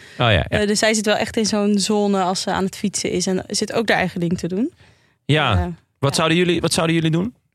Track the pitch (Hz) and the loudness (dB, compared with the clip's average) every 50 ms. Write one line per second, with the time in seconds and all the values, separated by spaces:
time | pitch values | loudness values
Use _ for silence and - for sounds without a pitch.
0 | - - - - 135 117 104 78 - - - 208 208 202 208 202 226 220 220 214 | -20 -20 -4 0 2 4 4 2 2 0 0 0 0 0 0 2 2 2 2 2
1 | 202 214 208 - - - - 233 220 190 220 208 202 208 208 202 185 - 214 208 | 2 2 0 0 0 -2 -2 -2 -2 0 0 0 0 2 0 0 0 0 0 0
2 | 208 202 202 190 185 175 190 - - 202 175 175 190 190 - - - 196 - - | 2 2 2 2 0 0 -2 -2 -2 -2 -2 -2 -2 -2 -4 -4 -6 -4 -4 -4
3 | - - - 180 175 190 185 185 - - 208 - 214 - - 226 226 202 208 160 | -4 -2 -2 -2 -2 -2 -2 -2 -4 -4 -4 -4 -4 -2 -2 -2 0 2 2 2
4 | 185 175 - 185 170 165 185 - - 170 180 190 247 339 - _ - - _ _ | 0 -2 -2 -4 -2 -2 -2 -4 -4 -4 -4 -2 -4 -4 -6 _ -20 -20 _ _
5 | _ _ _ _ _ - 143 156 147 123 101 87 87 87 85 - _ _ _ _ | _ _ _ _ _ 0 2 2 4 2 2 2 0 -2 -6 -10 _ _ _ _
6 | - 135 - - 165 160 160 175 180 170 175 - - 165 - 190 165 165 165 165 | -2 -2 0 2 2 2 4 2 2 2 2 0 0 0 0 0 0 2 0 2
7 | 160 160 156 170 185 247 - _ _ _ | 2 2 0 0 -2 -4 -6 _ _ _